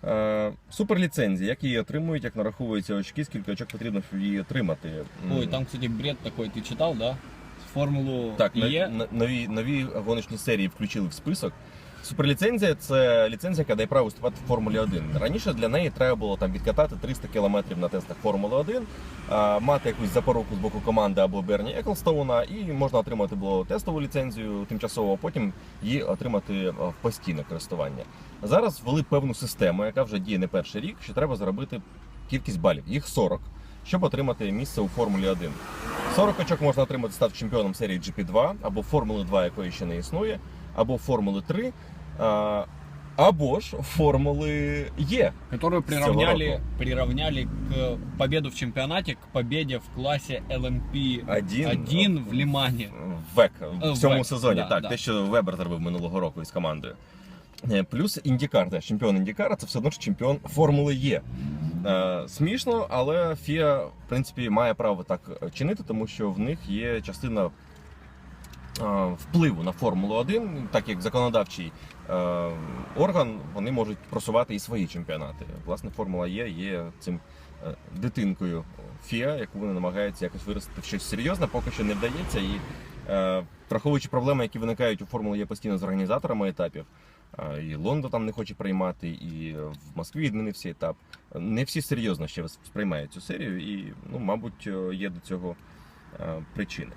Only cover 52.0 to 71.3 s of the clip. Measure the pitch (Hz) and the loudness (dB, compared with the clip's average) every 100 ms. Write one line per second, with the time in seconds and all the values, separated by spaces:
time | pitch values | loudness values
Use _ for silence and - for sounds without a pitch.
52 | 202 165 110 120 143 139 131 120 104 60 | 4 4 0 0 2 2 2 0 -4 -8
53 | 85 82 78 92 104 - 78 90 156 135 | -6 -6 0 6 6 6 -8 -2 0 4
54 | 135 135 127 127 123 110 104 101 98 117 | 4 4 2 0 2 2 2 0 0 -4
55 | - 107 98 117 92 87 87 85 85 87 | 0 2 4 4 4 0 -2 -2 -2 -2
56 | 85 92 87 76 78 - 85 78 65 - | -2 0 -2 -4 -6 -2 -2 -2 -8 -12
57 | - - - - - - 127 104 95 120 | -18 -20 -20 -20 -20 -8 0 2 2 2
58 | 196 - 143 127 143 113 90 87 - 107 | 0 0 0 2 4 2 2 0 -2 0
59 | 110 98 95 107 202 202 - 127 127 - | 4 4 2 0 0 0 -2 0 0 -2
60 | - 95 123 143 - 147 156 143 143 135 | -2 0 2 0 -2 4 6 6 4 2
61 | 135 95 - 62 69 73 78 82 95 95 | 2 0 -2 -6 -6 -4 -4 -2 2 2
62 | 92 90 67 - 151 247 254 233 202 127 | 2 0 -4 0 2 2 0 0 0 0
63 | 131 165 170 156 - 156 151 139 76 - | 2 2 2 0 -2 2 4 4 0 -8
64 | - 123 131 - 120 104 120 107 113 98 | -2 -2 -2 -2 2 4 4 4 2 0
65 | 90 90 - - 85 - 143 208 - 110 | 0 -4 -4 -8 -8 -2 -2 -2 -2 -4
66 | 110 - 107 95 113 165 - 101 120 117 | -4 -2 -2 0 -2 -2 -4 -2 0 -2
67 | - 95 127 110 90 - - - - - | -4 -6 -2 0 0 -2 -20 -20 -20 -20
68 | - - - - - - - - 110 101 | -20 -20 -20 -18 -18 -16 -14 -4 0 2
69 | 92 87 - 170 160 90 87 90 120 92 | 0 -2 0 4 4 4 -2 0 0 2
70 | 98 110 123 214 226 151 117 113 107 95 | 0 0 2 0 0 -6 0 0 0 -2
71 | 98 127 123 | 0 2 4